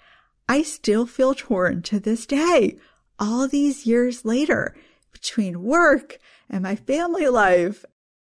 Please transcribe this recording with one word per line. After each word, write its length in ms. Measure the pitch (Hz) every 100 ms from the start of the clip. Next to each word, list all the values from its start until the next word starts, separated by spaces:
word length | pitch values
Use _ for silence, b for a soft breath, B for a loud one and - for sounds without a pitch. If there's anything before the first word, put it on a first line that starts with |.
| b b b b -
I 140 | 277
still 440 | 320 - - 208 240
feel 300 | - 262 269
torn 460 | - 185 180 170
to 180 | - 202
this 260 | 214 233 -
day, 500 | 285 330 320 202 - b b b -
all 260 | 208 233 262
these 400 | 285 285 269 226
years 380 | 240 247 240
later, 500 | 220 240 302 - - - b b b
between 500 | - - - 190 175
work 560 | 202 330 330 262 - - b b b
and 160 | 196
my 100 | 185
family 540 | 202 - 294 349 349 294
life. 560 | 247 196 180 175 208 - _ _ _